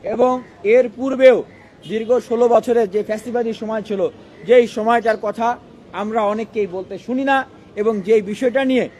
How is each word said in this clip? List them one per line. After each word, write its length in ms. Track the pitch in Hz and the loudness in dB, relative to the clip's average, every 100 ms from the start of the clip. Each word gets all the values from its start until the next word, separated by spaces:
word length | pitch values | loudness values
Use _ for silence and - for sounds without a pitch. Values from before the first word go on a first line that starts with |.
এবং 300 | 180 226 247 254 240 - | -8 0 0 0 -8 -8
এর 220 | 202 240 240 233 | 2 2 2 -4
পূর্বেও 400 | 269 262 262 214 - - - - 147 | -6 6 6 6 -2 -16 -20 -20 -8
দীর্ঘ 200 | 214 220 247 - | -6 -2 -2 0
ষোলো 180 | 233 240 | 0 4
বছরের 400 | 226 220 233 214 | 2 2 0 0
যে 80 | 208 | -2
ফ্যাসিবাদী 480 | 208 214 240 240 233 220 | -4 -6 -6 -4 -4 -6
সময় 220 | 214 220 208 | -6 -8 -6
ছিল, 120 | 196 170 - - - 160 | -4 -4 -6 -20 -16 4
যেই 180 | 247 233 | 4 4
সময়টার 520 | - 220 240 220 214 214 | -2 0 0 0 -2 -6
কথা 220 | 208 233 247 - - - | -4 -4 -4 -12 -20 -14
আমরা 280 | 175 214 226 208 | -10 -4 -2 -2
অনেকেই 340 | 214 220 226 196 185 | -4 -6 -6 -6 -6
বলতে 200 | 185 190 - | -12 -14 -6
শুনি 180 | 254 269 | -4 0
না 60 | 269 262 - - 202 | -2 -4 -16 -16 -4
এবং 180 | 214 214 180 | -2 -2 2
যেই 160 | 220 196 | 2 2
বিষয়টা 300 | 202 262 240 262 | -2 -2 0 0
নিয়ে 200 | 254 160 | 0 -2